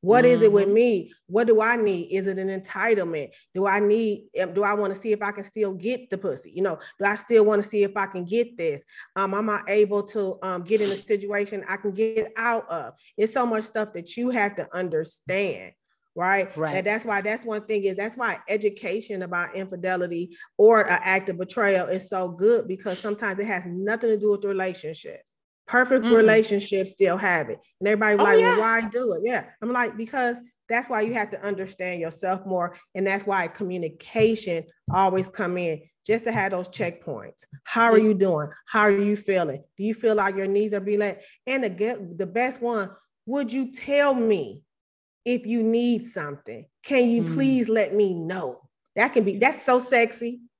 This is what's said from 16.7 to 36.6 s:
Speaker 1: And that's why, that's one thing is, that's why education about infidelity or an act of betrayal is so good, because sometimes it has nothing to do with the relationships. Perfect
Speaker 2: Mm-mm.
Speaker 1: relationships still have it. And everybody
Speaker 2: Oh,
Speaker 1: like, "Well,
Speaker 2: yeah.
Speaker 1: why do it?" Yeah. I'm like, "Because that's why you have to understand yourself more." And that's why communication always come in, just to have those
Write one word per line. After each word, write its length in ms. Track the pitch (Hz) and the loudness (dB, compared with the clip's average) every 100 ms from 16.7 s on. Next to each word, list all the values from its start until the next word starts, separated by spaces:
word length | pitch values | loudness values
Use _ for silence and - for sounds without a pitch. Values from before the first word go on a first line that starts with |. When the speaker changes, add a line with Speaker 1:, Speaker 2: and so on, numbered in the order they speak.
| 185 | -2
Speaker 1:
And 100 | 190 | -2
that's 160 | 214 | -4
why, 160 | 226 202 | -4 -4
that's 240 | 196 226 | -4 -6
one 220 | 233 214 214 | -6 -8 -4
thing 180 | 214 | -2
is, 140 | 196 190 | -2 -4
that's 180 | 208 233 | -8 -4
why 240 | 233 180 - | -6 -6 -4
education 760 | 208 208 202 208 196 220 196 | -2 -2 -4 -6 -6 -6 -10
about 300 | 180 175 175 | -6 -6 -6
infidelity 840 | 190 190 185 185 185 180 170 175 - - - | -8 -10 -6 -4 -2 -4 -6 -8 -12 -20 6
or 220 | 208 226 202 | 8 8 4
an 100 | 175 | 0
act 260 | 190 190 190 | 2 -2 -2
of 100 | 175 | -8
betrayal 500 | 185 - 202 190 175 | -6 -2 2 2 0
is 180 | 185 185 | -4 -4
so 220 | 190 185 | -6 -6
good, 400 | 170 202 233 180 | 0 2 2 0
because 300 | 190 208 185 | -8 -6 -6
sometimes 380 | 220 208 220 190 | -6 -6 -6 -4
it 60 | 208 | -4
has 180 | 185 180 | -6 -6
nothing 440 | 175 196 226 233 | -6 -4 -2 0
to 60 | 214 | 0
do 140 | 208 | 2
with 80 | 202 | 0
the 80 | 202 | -2
relationships. 840 | 190 185 185 151 160 - - _ _ _ _ - | -2 -4 -6 -12 -12 -14 -18 _ _ _ _ 0
Perfect 380 | 247 254 262 220 | 2 4 4 6
Speaker 2:
Mm-mm. 100 | 226 | 8
Speaker 1:
relationships 760 | 220 220 220 202 202 196 190 | 8 6 4 0 0 -2 -4
still 260 | - 190 185 | 0 2 2
have 320 | 196 175 143 | 0 0 -2
it. 100 | 110 _ _ | -8 _ _
And 60 | 196 | 0
everybody 280 | 208 214 208 | 2 4 4
Speaker 2:
Oh, 60 | |
Speaker 1:
like, 140 | 202 202 | 6 6
"Well, 0 | |
Speaker 2:
yeah. 200 | 453 480 | 6 4
Speaker 1:
why 220 | 220 226 226 | 2 0 0
do 220 | 226 247 | -4 -2
it?" 100 | 170 214 | -2 -2
Yeah. 200 | 240 - _ | -2 -6 _
I'm 120 | 220 | -4
like, 240 | 247 240 226 | -2 -2 -4
"Because 400 | 226 277 247 240 - _ _ | -6 -2 -2 -2 -12 _ _
that's 200 | 226 254 | -4 -2
why 120 | 226 | -2
you 120 | 214 240 | -2 -2
have 160 | 208 | -4
to 100 | 202 | -6
understand 560 | 196 196 190 - 180 180 | -6 -6 -8 -8 -8 -4
yourself 460 | 165 160 185 190 196 | -6 -6 -4 -4 -2
more." 300 | 185 175 180 _ | -2 -4 -6 _
And 120 | 180 196 | -4 -2
that's 200 | 196 196 | -2 0
why 240 | 196 170 | -2 -2
communication 1120 | - 190 180 165 156 - 226 220 220 - 165 156 _ - | -6 -8 -6 -6 -10 -8 2 2 2 -2 -6 -8 _ -2
always 340 | 175 190 185 185 | 2 2 2 -2
come 280 | - 180 180 | -4 -4 -2
in, 240 | 175 151 - _ - | -4 -6 -10 _ -2
just 200 | 226 226 | -2 0
to 60 | |
have 200 | 226 190 | -2 -2
those 180 | 185 | -4